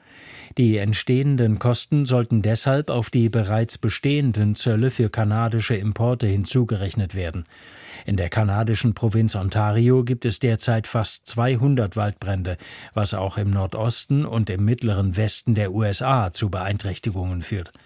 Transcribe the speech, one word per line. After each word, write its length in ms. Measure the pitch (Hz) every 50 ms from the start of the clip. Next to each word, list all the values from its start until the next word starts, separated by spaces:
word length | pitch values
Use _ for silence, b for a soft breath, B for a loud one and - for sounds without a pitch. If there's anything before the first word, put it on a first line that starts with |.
| B B B B B B B B B B B -
Die 200 | 120 113 107 104
entstehenden 840 | 101 104 104 - - - 123 131 139 147 139 123 120 110 107 98
Kosten 460 | - 120 120 - - - 156 147 143
sollten 360 | 123 127 123 117 - 117 110
deshalb 480 | 95 107 113 - - 139 135 143 151 -
auf 200 | 123 120 107 -
die 200 | - 123 113 113
bereits 480 | 104 117 104 95 107 113 117 - - -
bestehenden 760 | - 107 - - - 143 143 147 143 131 107 107 104 104 104
Zölle 380 | - - 127 110 110 123 131
für 180 | - - 117 104
kanadische 680 | - - 110 104 104 113 117 117 113 113 107 - 120
Importe 520 | 98 98 107 101 - 117 120 127 123 120 101
hinzugerechnet 880 | 95 101 95 - - 127 120 113 110 95 98 92 - 110 98 87 -
werden. 300 | 95 87 82 78 92 82 B B B B B B B B B B B B
In 120 | - 101 95
der 100 | 87 87
kanadischen 680 | - 113 107 101 98 107 113 110 113 - - 117 104
Provinz 420 | - - 113 101 113 113 110 -
Ontario 680 | 101 95 98 - 107 104 107 104 113 120 123 127 131 123
gibt 220 | 123 127 120 -
es 140 | 117 104 -
derzeit 480 | - 120 113 - - - 117 110 104 -
fast 380 | - 117 101 - - - -
zweihundert 720 | - - 120 117 131 131 113 131 143 139 123 107 92 -
Waldbrände, 640 | 110 104 104 95 - - 95 98 92 90 92 87 B B B B B B B B
was 200 | 110 104 98 107
auch 240 | 98 95 98 - 107
im 120 | 104 101
Nordosten 760 | 98 98 95 92 - 110 110 120 117 - - - 139 143 151
und 240 | - 110 117 107 95
im 160 | 95 92 101
mittleren 500 | 107 123 - 117 110 101 95 98 95 87
Westen 400 | 101 110 104 - - - 123 113
der 160 | 107 104 95
U 120 | 92 107 110
S 180 | 101 98 -
A 300 | 131 131 135 123 104 90
zu 180 | - - 110 98
Beeinträchtigungen 920 | 90 92 90 98 104 104 - 98 87 - - 113 92 95 90 92 90 87
führt. 300 | 85 - 107 95 85 - - B B